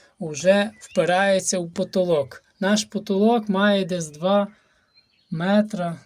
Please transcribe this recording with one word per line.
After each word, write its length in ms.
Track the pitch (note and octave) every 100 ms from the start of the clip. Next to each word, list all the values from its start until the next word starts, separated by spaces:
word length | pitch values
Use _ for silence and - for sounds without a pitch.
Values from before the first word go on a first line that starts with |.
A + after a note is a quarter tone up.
| _ -
вже 500 | E3 C#3+ F3 G3+ G#3 -
впирається 760 | - - D#3+ F3+ G3 F#3+ F#3 F#3
у 120 | E3+
потолок. 760 | E3+ G3+ G3 F3+ D#3 C3 - _ _
Наш 240 | G3 G#3+
потолок 640 | - G#3 - F#3+ A3 A#3+ G#3+
має 360 | F#3+ G#3 G3
десь 240 | F3+ F3+ D#3
два 380 | D3 F3+ G3+ G3+ - _ _ _ _ _ _ _
метра, 640 | D#3+ F3+ G#3 G#3+ F#3 E3+ E3